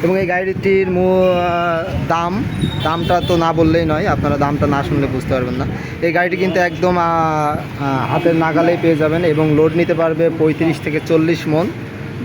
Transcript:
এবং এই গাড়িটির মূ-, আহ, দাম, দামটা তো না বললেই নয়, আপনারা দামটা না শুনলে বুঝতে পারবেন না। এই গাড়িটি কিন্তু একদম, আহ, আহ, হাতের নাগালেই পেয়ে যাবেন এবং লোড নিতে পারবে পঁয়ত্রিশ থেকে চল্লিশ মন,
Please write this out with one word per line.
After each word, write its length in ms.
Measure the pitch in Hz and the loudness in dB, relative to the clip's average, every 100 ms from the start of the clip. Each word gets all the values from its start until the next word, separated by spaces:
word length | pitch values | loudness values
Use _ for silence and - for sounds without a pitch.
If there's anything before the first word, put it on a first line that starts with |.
এবং 160 | 170 190 | 0 0
এই 80 | 185 | 0
গাড়িটির 640 | 180 190 185 196 190 185 | -2 -2 -2 2 2 2
মূ-, 400 | 180 185 185 185 | 2 2 4 2
আহ, 760 | 180 175 175 175 165 185 - 147 | 2 0 0 0 -2 -2 -4 -2
দাম, 360 | 165 170 190 - - - - | 0 0 -2 -4 -2 -2 -2
দামটা 380 | 151 165 165 180 165 | -2 -2 0 0 2
তো 100 | 170 | 2
না 160 | 165 | 2
বললেই 320 | 165 160 160 165 | 2 4 2 2
নয়, 220 | 156 196 | 0 0
আপনারা 300 | 143 147 143 | 0 0 0
দামটা 300 | 143 147 143 | 0 0 0
না 160 | 143 | 0
শুনলে 240 | 135 147 139 | 0 0 0
বুঝতে 260 | 131 - | -2 -2
পারবেন 200 | 135 123 | -2 -2
না। 120 | 123 131 123 - - | -4 -4 -6 -8 -4
এই 100 | 170 | -2
গাড়িটি 260 | 165 180 175 | 0 0 0
কিন্তু 220 | 185 175 | 0 2
একদম, 380 | 175 160 180 180 | 0 0 0 0
আহ, 60 | 170 165 160 156 151 147 147 - | 0 0 0 0 -2 -2 -6 -6
আহ, 280 | 143 135 123 | -4 -2 0
হাতের 240 | 156 170 165 | 0 2 2
নাগালেই 420 | 160 156 170 175 | 2 2 2 2
পেয়ে 140 | 165 156 | 2 2
যাবেন 300 | 156 160 175 | 2 2 0
এবং 280 | 151 156 147 | 2 2 4
লোড 200 | 160 160 | 2 2
নিতে 180 | 170 | 0
পারবে 360 | 165 165 156 165 160 | 0 0 2 0 2
পঁয়ত্রিশ 380 | 156 151 165 147 | 0 2 0 -2
থেকে 160 | - 151 151 | -4 -4 0
চল্লিশ 400 | 165 160 165 - | 2 2 0 0
মন, 200 | 156 180 - - - - - | 0 -2 -6 -12 -12 -12 -6